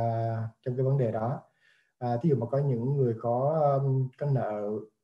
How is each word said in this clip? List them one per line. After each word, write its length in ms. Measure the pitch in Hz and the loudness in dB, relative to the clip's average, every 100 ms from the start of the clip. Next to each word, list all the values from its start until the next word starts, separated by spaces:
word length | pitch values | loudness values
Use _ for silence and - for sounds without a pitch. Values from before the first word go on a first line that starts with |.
| 117 113 113 113 113 - | 0 0 -2 -4 -6 -8
trong 140 | 131 123 | -6 -2
cái 100 | 131 | 2
vấn 120 | 139 | 2
đề 140 | 117 | 0
đó. 300 | 110 113 139 - _ _ _ _ _ | 0 -4 -6 -10 _ _ _ _ _
À, 180 | 120 120 | -4 0
thí 120 | 165 | 2
dụ 60 | 127 | 2
mà 100 | 113 | 2
có 120 | 139 | 0
những 400 | 143 117 123 143 | 0 0 0 2
người 180 | 123 113 | 2 0
có, 420 | 120 120 139 160 147 | -2 0 0 2 2
um, 360 | 139 139 135 127 - | 2 2 0 -2 -4
có 100 | 147 | 0
nợ 380 | 127 104 107 104 107 - _ | 0 0 -2 -4 -6 -8 _